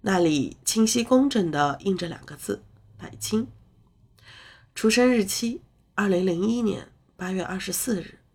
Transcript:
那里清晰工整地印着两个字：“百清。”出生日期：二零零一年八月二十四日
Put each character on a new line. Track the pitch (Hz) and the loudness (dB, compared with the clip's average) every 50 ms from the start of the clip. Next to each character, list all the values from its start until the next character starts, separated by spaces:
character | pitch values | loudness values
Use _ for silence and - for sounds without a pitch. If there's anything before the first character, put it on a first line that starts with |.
那 | - 214 190 180 | 0 2 2 4
里 | 175 165 151 143 123 - - - - | 4 4 4 2 0 -2 -4 -8 -6
清 | - - 226 220 | -4 2 2 2
晰 | 220 - 240 233 | 4 4 0 2
工 | - 254 254 269 | 4 4 4 4
整 | 277 - 233 185 165 | 4 2 2 0 0
地 | 151 143 147 143 135 - | 2 2 0 0 0 -2
印 | - 196 190 | -2 -2 -2
着 | 180 175 | -2 -4
两 | 170 160 - - | -8 -8 -12 -14
个 | - 147 | -18 -18
字 | - - - 196 - - - - - _ _ - | -14 -6 -6 -6 -6 -6 -20 -20 -20 _ _ -20
：“百 | - - - - | -18 -18 -16 -14
清。” | - - - 208 220 233 - - - - _ _ _ _ _ _ _ _ _ _ _ _ - - - - - - - _ _ _ | -12 -6 -2 -2 -2 -2 -4 -12 -20 -20 _ _ _ _ _ _ _ _ _ _ _ _ -20 -20 -20 -20 -20 -20 -20 _ _ _
出 | - - 220 | 0 0 2
生 | 220 240 247 254 | 4 6 4 4
日 | 247 233 202 | 4 2 0
期： | 190 - - - 233 240 349 - _ _ _ _ _ _ | 0 -2 -4 -4 -4 -6 -8 -12 _ _ _ _ _ _
二 | - 208 | -2 0
零 | 202 185 175 185 | 2 2 2 2
零 | 190 170 165 190 | 0 0 0 0
一 | 214 233 247 | -2 0 0
年 | 233 208 190 - - - _ _ _ _ _ | -2 -2 -2 -4 -10 -16 _ _ _ _ _
八 | - 180 180 | -10 -8 -6
月 | 190 190 175 | -4 -4 -4
二 | - 185 190 | -6 -8 -8
十 | - 196 175 | -8 -6 -6
四 | - - - 220 180 | -6 -2 -2 -2 -4
日 | 165 - - - _ _ | -4 -10 -18 -20 _ _